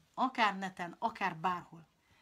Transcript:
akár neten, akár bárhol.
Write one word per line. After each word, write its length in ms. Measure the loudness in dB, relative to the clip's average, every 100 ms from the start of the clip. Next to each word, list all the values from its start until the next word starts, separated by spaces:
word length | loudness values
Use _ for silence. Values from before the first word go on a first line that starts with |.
| _
akár 440 | -2 0 4 4 4
neten, 380 | -4 -6 -8 -2
akár 380 | -4 0 -2 0
bárhol. 500 | -2 -2 -6 -18 -20 _ _ _